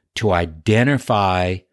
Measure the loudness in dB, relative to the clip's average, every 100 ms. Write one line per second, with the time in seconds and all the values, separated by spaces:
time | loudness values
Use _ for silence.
0 | _ -4 0 0 -2 -4 0 2 2 0
1 | -2 0 0 0 -2 -4 -10